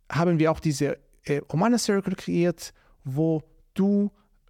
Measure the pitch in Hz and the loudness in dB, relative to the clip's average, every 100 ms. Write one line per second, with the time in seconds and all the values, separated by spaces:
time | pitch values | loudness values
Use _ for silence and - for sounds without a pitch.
0 | - 139 170 170 156 156 165 143 143 - | -6 0 2 4 2 2 0 0 -2 -4
1 | _ _ - 143 - 147 214 240 - 202 | _ _ -4 -4 -2 0 2 2 0 -2
2 | 190 190 - 175 170 170 - - _ _ | -2 -6 -4 0 0 -2 -8 -20 _ _
3 | - 131 160 160 - _ _ - 190 202 | -8 -2 0 -2 -6 _ _ -2 0 2
4 | 202 - _ _ _ | 0 -4 _ _ _